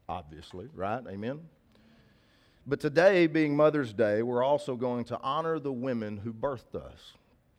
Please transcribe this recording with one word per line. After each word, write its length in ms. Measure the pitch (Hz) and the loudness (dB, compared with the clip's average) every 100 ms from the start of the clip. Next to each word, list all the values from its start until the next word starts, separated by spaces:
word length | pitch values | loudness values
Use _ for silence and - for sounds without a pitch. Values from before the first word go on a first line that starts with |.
| - | -10
obviously, 580 | 87 76 78 - 92 82 | -8 -10 -18 -16 -14 -14
right? 280 | 82 98 120 113 | -6 -4 -4 -6
Amen. 400 | 98 113 151 165 _ _ _ _ _ _ _ _ _ _ _ - | -8 -6 -8 -12 _ _ _ _ _ _ _ _ _ _ _ -6
But 120 | 135 | -2
today, 480 | 151 143 190 185 165 | 0 6 6 8 6
being 300 | 156 151 147 | 4 2 4
Mother's 380 | 151 147 123 | 4 4 -2
Day, 280 | 98 107 104 | 0 2 2
we're 220 | 120 120 | 0 0
also 320 | 131 147 147 123 | 2 2 0 -4
going 280 | 123 123 117 | -2 -4 -4
to 120 | 117 | -6
honor 380 | 131 147 165 160 | -4 -4 -2 -4
the 140 | 139 | -4
women 460 | 123 131 117 107 104 | -4 -4 -4 -4 -6
who 160 | 113 | -8
birthed 400 | 113 139 123 - | -4 -4 -4 -8
us. 400 | 87 67 - - - _ _ _ | -12 -12 -16 -20 -20 _ _ _